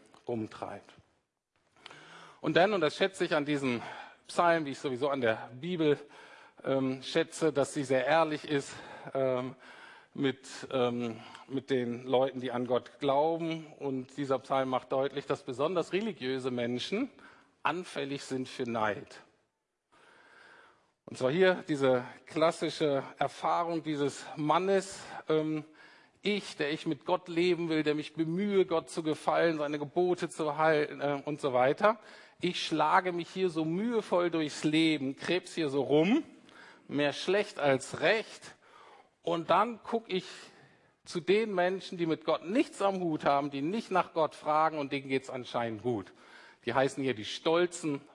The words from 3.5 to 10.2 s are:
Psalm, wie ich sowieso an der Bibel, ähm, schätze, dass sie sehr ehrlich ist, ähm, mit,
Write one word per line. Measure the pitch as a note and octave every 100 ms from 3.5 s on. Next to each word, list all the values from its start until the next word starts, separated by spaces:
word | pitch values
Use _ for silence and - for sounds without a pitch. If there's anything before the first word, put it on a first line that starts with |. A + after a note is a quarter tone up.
| D3 C3+ A#2 - - - - -
Psalm, | - F3 E3 D3
wie |
ich | C3
sowieso | D3 B2 C#3+
an | C#3
der | A#2 A2 - B2+
Bibel, | E3 F3+ D#3 C#3+ - - - - - -
ähm, | - C3+ C3 C3
schätze, | - E3 D#3+ - D#3+
dass | C#3+ C3
sie | D#3
sehr | C3 C3
ehrlich | B2+ D#3+ D#3+ D3+ D3+
ist, | C#3+ - - - - -
ähm, | C#3 C3 B2+ B2+ - - - - - -
mit, | -